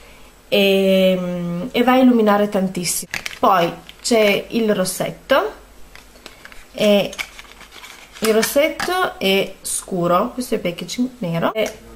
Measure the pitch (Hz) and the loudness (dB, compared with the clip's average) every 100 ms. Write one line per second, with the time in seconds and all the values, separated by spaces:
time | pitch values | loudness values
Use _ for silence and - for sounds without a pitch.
0 | - - - - - 202 196 196 190 190 | -20 -20 -20 -20 -2 0 2 2 2 4
1 | 185 185 180 180 175 175 254 - 247 254 | 2 2 -2 -6 -6 -6 -4 2 4 6
2 | 254 233 214 202 208 196 185 190 165 - | 6 6 4 2 2 0 -2 -4 -6 -6
3 | - - - - 233 185 170 - - - | -6 -10 -10 0 2 2 0 -4 -18 -12
4 | - 226 208 196 - 233 220 190 185 - | 0 2 2 0 -2 -2 0 0 -2 -4
5 | 156 - - 277 427 - - - - - | -8 -8 0 0 0 -8 -20 -20 -20 -20
6 | - - - - - - - - 208 202 | -20 -20 -20 -20 -20 -20 -16 -2 2 2
7 | - - - - - - - - - - | 0 -8 -14 -14 -20 -20 -20 -20 -20 -20
8 | - - 220 214 208 277 311 302 - 370 | -20 -4 0 2 2 0 0 -2 -6 -2
9 | 370 - 190 196 190 - - - - 185 | -4 -2 0 0 -2 -8 -10 -10 -6 -4
10 | 170 180 240 - 247 208 180 175 175 - | 0 0 0 -6 -6 -4 -4 -8 -10 -6
11 | 254 - 170 165 214 220 - - - | -6 -4 -6 -2 -2 -2 -6 -6 -20